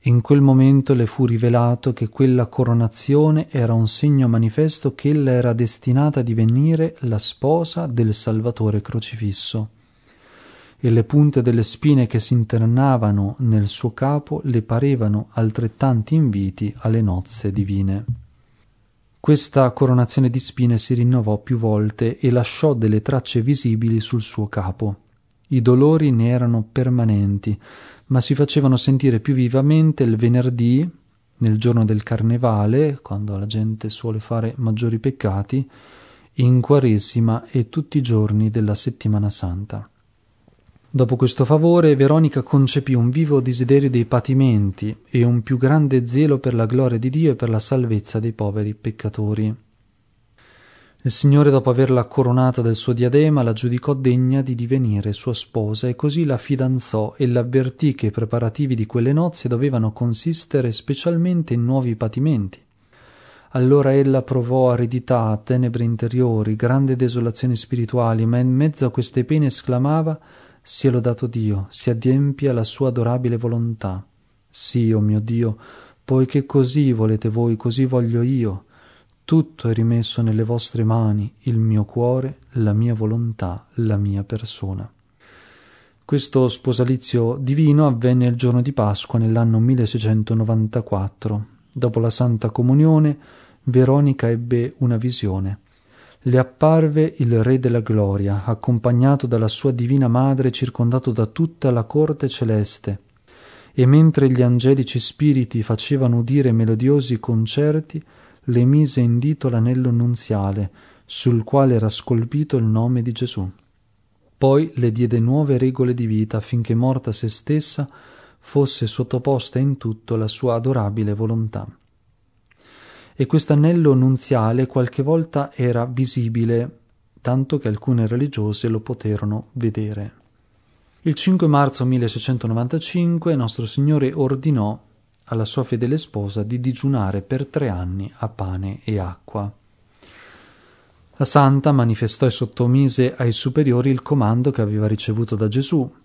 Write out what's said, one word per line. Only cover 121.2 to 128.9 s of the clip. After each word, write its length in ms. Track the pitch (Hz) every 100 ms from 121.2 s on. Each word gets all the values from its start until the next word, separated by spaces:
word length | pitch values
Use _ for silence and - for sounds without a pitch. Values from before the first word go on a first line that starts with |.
| 110 113 110 104 104 - _ _ _ _ _ _ _ _ _ - - - -
E 120 | - 135
quest'anello 680 | 160 - 147 156 175 151
nunziale 720 | 131 131 127 - 127 110 123 127
qualche 360 | 135 123 -
volta 500 | 139 165 160 147 139
era 300 | - 123 117
visibile, 960 | 120 123 127 - 117 113 113 117 127 - _ _ _ _
tanto 380 | - 127 135 147
che 100 | 117
alcune 380 | 107 - 123 110
religiose 640 | 120 143 123 104 104 117
lo 120 | 113
poterono 680 | 110